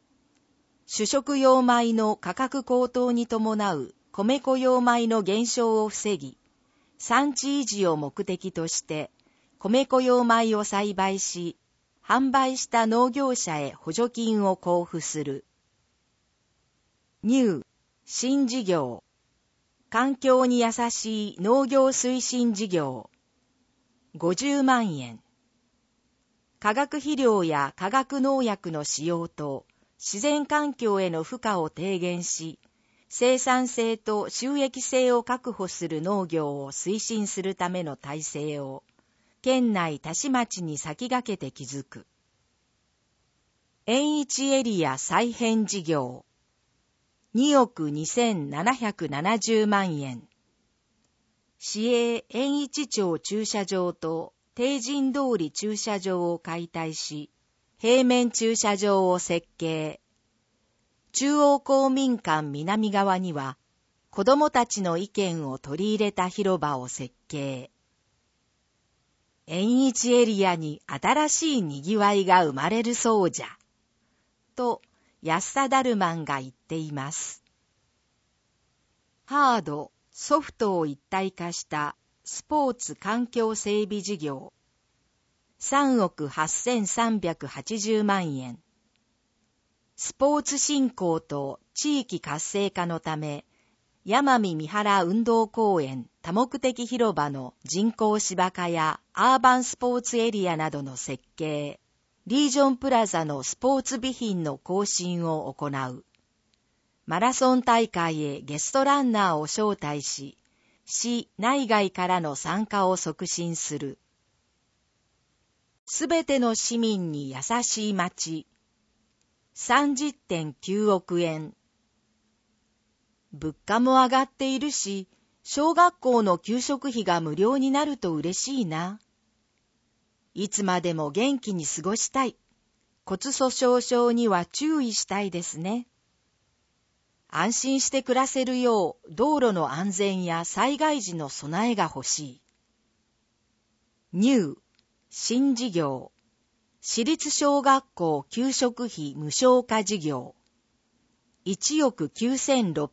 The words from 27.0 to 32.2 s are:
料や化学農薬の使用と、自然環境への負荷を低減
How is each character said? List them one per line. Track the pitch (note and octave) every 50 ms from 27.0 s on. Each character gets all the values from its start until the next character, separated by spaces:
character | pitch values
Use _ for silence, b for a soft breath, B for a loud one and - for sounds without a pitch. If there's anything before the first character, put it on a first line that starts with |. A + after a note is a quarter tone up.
| C4 D4 D4+
料 | C4 C4 A#3 G#3+ G3 F3
や | D#3+ D3+ C#3+ C#3 C3+ -
化 | - F#3 G3
学 | A3+ C4 B3+ - C#4 C#4
農 | B3+ C4+ C#4 C4
薬 | B3+ A3 G3+ - - F3
の | D#3+ D3+ D3
使 | - - C3+ D3+
用 | E3+ F3 E3 E3+
と、 | E3 _ - D3+ C#3+ C3+ B2+ - _ _ _ _ _ _ -
自 | - - - G3+
然 | A3+ D4 D4 D4+ C#4+
環 | - D4+ D4 D4 D4 B3+
境 | - A#3+ G#3+ G3+ G3
へ | F#3+ F3+
の | E3 D#3+ E3
負 | - B3+ A#3+ -
荷 | A3 G3+
を | F3 D#3 D#3
低 | - D3+ E3+ G3 F#3+ F3
減 | F3 F3+ F3 F3